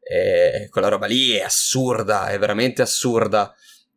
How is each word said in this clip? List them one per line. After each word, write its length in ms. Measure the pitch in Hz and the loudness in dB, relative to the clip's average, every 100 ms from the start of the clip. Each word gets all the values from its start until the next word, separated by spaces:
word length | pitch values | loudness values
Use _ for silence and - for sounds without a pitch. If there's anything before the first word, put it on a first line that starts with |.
| - | -4
E 600 | - 101 87 87 - 104 | -2 2 4 2 0 -6
quella 200 | - 98 | -2 0
roba 180 | 101 101 | 0 0
lì 240 | 123 131 | 0 2
è 120 | 107 | 0
assurda, 840 | - - - 131 127 110 101 104 98 | -2 -2 -2 0 0 -2 0 -2 -2
è 100 | 101 | -2
veramente 420 | 107 104 127 127 | -2 0 0 0
assurda. 720 | 120 - 127 113 110 104 101 _ - - _ | 0 0 0 2 2 0 0 _ -20 -20 _